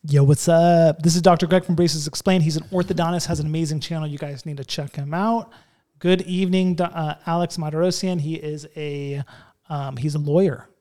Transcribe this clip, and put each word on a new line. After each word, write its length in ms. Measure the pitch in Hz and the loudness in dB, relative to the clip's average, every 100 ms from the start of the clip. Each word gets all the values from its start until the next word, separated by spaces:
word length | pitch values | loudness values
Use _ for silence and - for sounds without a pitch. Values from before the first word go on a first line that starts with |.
| 151 | 2
Yo, 180 | 143 | 4
what's 260 | 139 147 - | 4 4 4
up? 520 | 165 170 170 165 151 | 4 6 6 4 4
This 140 | 160 170 | 2 4
is 60 | |
Doctor 260 | 180 170 170 | 4 4 4
Greg 160 | 185 | 0
from 120 | 180 165 | 2 2
Braces 320 | 175 156 147 | 2 0 -6
Explained. 360 | - - 185 | -4 0 2
He's 140 | 160 156 | 2 0
an 80 | 120 | -4
orthodontist, 640 | 185 185 185 170 175 - | -4 -2 0 0 -2 -4
has 120 | 151 | -4
an 60 | 151 | -2
amazing 320 | 156 160 151 | -2 -2 -4
channel. 260 | - 165 151 | -4 -6 -6
You 100 | 143 | -8
guys 280 | 147 139 160 | -10 -10 -12
need 120 | 143 | -12
to 80 | 131 | -8
check 300 | - 143 - | -8 -8 -8
him 160 | 143 | -6
out. 380 | 165 214 226 - - _ _ _ _ | -2 0 0 -4 -18 _ _ _ _
Good 240 | 175 185 | 2 2
evening, 520 | 180 180 185 185 185 170 | 0 -2 0 2 2 0
Do-, 80 | |
uh, 320 | 170 165 156 - - | -2 -2 -6 -6 -4
Alex 300 | 170 175 175 | -2 -2 -4
Matarosian. 640 | 156 156 180 175 185 180 | -6 0 0 0 -2 -2
He 160 | 147 160 | -4 -6
is 320 | 151 151 147 - | -8 -10 -12 -10
a, 480 | 151 143 139 139 135 - - _ _ | -8 -6 -6 -6 -8 -14 -20 _ _
um, 260 | 151 135 127 | -8 -6 -6
he's 200 | 143 147 | -4 -2
a 40 | |
lawyer. 480 | 147 156 190 127 - _ | 2 2 2 0 -12 _